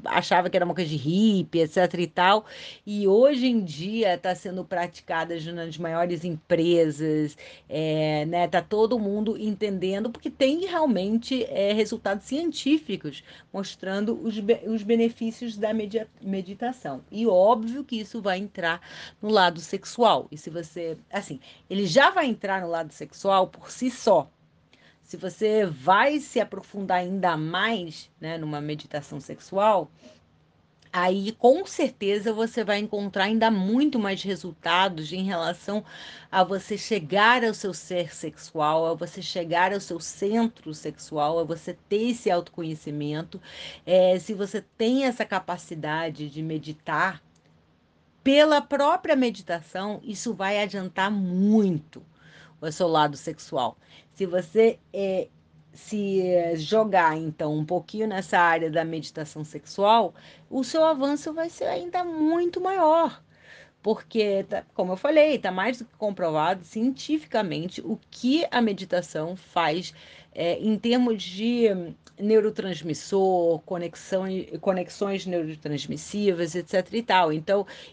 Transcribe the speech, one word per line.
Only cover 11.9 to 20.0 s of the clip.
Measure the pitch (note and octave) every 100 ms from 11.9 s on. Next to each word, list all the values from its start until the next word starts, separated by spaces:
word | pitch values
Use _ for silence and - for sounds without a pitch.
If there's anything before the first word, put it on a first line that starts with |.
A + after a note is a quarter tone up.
| A3+ G3+ G3+ -
científicos | C4+ E4+ D4+ C4+ D#4 - F#3 D3+ C3+ - - _
mostrando | G3 F#3+ - F#3 G3 G#3+ A#3
os | A3 G#3+
be-, | G3+ A#3 G3
os | A3
benefícios | G3+ A3+ A#3 A#3 A3+ A3+ A#3+ G#3
da | G#3+
media-, | A3 G#3 A3 A3 _
meditação. | G3 G3 F#3 G3+ A#3+ B3+ D3+ C3 -
E | G3+ A3+
óbvio | F3+ G3 A#3+ A3+ B3+
que | C#4 A3+
isso | G#3+ A#3
vai | G3 F#3
entrar | G3+ - E3+ F3 - - - -
no | G#3
lado | G#3+ F3+ E3+
sexual. | D#3+ G3 - -